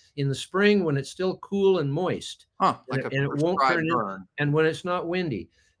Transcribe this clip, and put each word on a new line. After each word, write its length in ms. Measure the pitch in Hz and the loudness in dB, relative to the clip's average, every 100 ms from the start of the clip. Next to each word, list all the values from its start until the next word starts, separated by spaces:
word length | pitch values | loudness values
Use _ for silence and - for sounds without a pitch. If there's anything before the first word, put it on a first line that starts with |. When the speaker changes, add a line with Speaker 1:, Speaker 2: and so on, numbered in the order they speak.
| _ - | _ -4
Speaker 1:
in 140 | 139 | -2
the 60 | 127 | -4
spring 480 | - 185 202 208 | -4 2 4 4
when 120 | 165 139 | 2 -2
it's 140 | 135 | -4
still 280 | - 185 - | -4 -4 -4
cool 420 | - 196 196 185 | -6 0 4 4
and 120 | 143 | 2
moist. 560 | 147 185 101 - - _ - | 0 -2 -4 -8 -16 _ -2
Speaker 2:
Huh, 180 | 190 131 - | 0 0 -4
Speaker 1:
And 140 | 135 | -4
Speaker 2:
like 20 | 127 | -2
Speaker 1:
it, 80 | |
Speaker 2:
a 20 | 135 | -2
Speaker 1:
and 80 | 139 | -2
it 160 | 143 | 0
won't 160 | 160 185 | 0 2
Speaker 2:
prescribed 220 | 135 127 | 2 2
Speaker 1:
turn 80 | 160 | 0
in, 60 | |
Speaker 2:
burn. 340 | 123 101 95 - - | 0 -2 -6 -10 -4
Speaker 1:
and 160 | 147 | 0
when 120 | 151 160 | 2 2
it's 200 | 156 180 | 0 -4
not 220 | 180 165 | -4 -2
windy. 420 | 180 175 104 82 _ _ _ | -2 -2 -4 -8 _ _ _